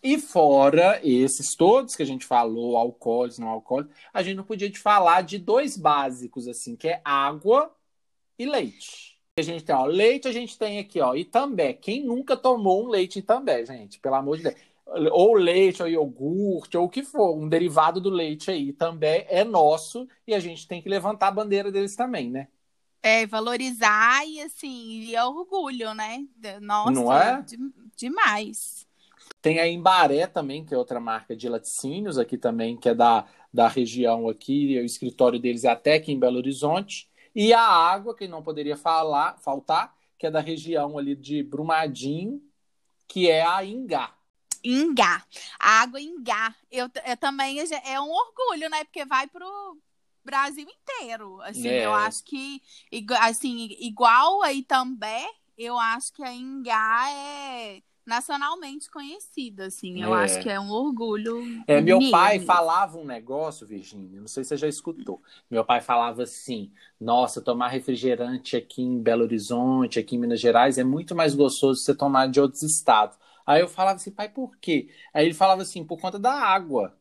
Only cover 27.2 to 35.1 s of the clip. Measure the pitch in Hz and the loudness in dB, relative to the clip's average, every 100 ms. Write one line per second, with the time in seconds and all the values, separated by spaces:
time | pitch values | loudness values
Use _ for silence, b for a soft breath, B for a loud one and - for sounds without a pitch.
27.2 | 202 262 269 233 269 - 220 - 240 359 | 4 2 -6 -12 -12 -14 -20 -12 -8 0
28.2 | 285 208 214 220 - - - B B B | 0 0 -6 -12 -14 -16 -20 B B B
29.2 | B - 151 165 170 170 170 185 151 143 | B -4 0 2 0 2 4 6 6 4
30.2 | 180 - 143 147 156 131 123 120 117 110 | 0 -4 -6 -8 -6 -4 -4 -6 -6 -8
31.2 | _ 113 123 117 - - 135 175 208 135 | _ -8 -6 -6 -6 -8 -8 -6 -4 -2
32.2 | 117 123 123 113 113 117 123 117 117 113 | -2 -2 -4 -2 -4 -2 0 4 4 4
33.2 | b b b 120 117 131 117 120 120 113 | b b b 2 2 4 -4 0 0 0
34.2 | 113 110 - 139 143 131 120 - 127 | -2 -6 -4 -2 0 -2 -4 -8 -10